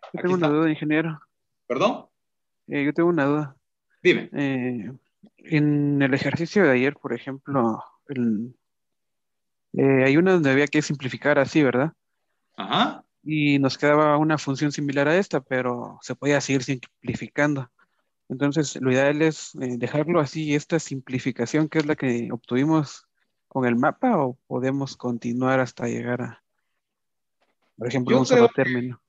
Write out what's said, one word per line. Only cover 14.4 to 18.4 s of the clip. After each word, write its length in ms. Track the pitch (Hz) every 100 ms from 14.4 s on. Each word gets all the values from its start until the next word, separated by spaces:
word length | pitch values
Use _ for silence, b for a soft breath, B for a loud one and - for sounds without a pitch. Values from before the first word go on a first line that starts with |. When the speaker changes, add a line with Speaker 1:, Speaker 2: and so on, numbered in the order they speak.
| - 131 147
Speaker 1:
similar 360 | 139 143 139 143
a 100 | 175
esta, 240 | 202 151
pero 560 | - 127 123 123 107 -
se 140 | - 123
podía 260 | 139 143
seguir 220 | 135 135
simplificando. 1080 | 127 127 - _ - 110 113 - 147 143 127 _ _ _ _ _ -
Entonces, 460 | 131